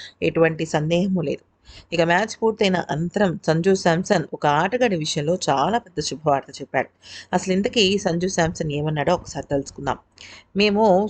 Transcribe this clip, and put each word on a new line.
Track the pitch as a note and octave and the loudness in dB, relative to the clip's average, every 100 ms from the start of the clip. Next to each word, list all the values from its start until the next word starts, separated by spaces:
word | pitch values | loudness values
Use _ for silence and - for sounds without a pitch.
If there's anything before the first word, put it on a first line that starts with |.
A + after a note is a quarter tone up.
| - - | -18 -4
ఎటువంటి | E3 D#3+ E3 D#3+ D#3+ | -2 2 2 0 -2
సందేహము | D#3 D#3 F3 G3 F#3 | -2 0 0 0 -2
లేదు. | D3+ - _ _ - - - | -2 -6 _ _ -20 -20 -6
ఇక | E3 | 0
మ్యాచ్ | E3 F3 A3 - | 2 2 0 -2
పూర్తయిన | A3 A3 G#3 F3 - | -2 2 2 0 -2
అనంతరం | D#3 F3 G3+ G3 D3+ | -4 -2 0 0 0
సంజు | - D#3+ F#3 F#3+ | 0 2 2 2
శాంసన్ | F#3 E3 - F#3+ C#3+ | 2 0 2 0 -2
ఒక | - D3+ | -2 2
ఆటగాడి | D3 F#3+ A#3+ B3 F3 | 2 2 2 0 0
విషయంలో | D#3 D#3+ D3 F3+ | -2 -2 -2 -2
చాలా | - C#3 D#3 A#3 | 0 2 2 0
పెద్ద | - - | -4 -8
శుభవార్త | D3 C3+ D3+ C#3 - | -8 -2 0 0 -2
చెప్పాడు. | - C#3 C3+ - _ - - - | -14 -4 -4 -4 _ -20 -18 -4
అసలు | F#3 F#3 | -2 0
ఇంతకీ | F#3 A#3 B3 F#3+ G3+ | 0 0 2 2 2
సంజు | F#3+ E3+ F#3 | 0 -2 -2
శాంసన్ | - E3 E3+ D#3+ | 0 0 0 -4
ఏమన్నాడో | D3 D3+ D3+ D3 | -2 -2 -2 0
ఒకసారి | F3 - D3 - | 0 -2 -10 -4
తెలుసుకుందాం. | C#3+ - - C#3 B2 _ - - - - F#3+ | -4 -4 -8 -6 -6 _ -20 -20 -20 -8 0
మేము | G#3 G3+ A3 F3+ | 0 4 4 4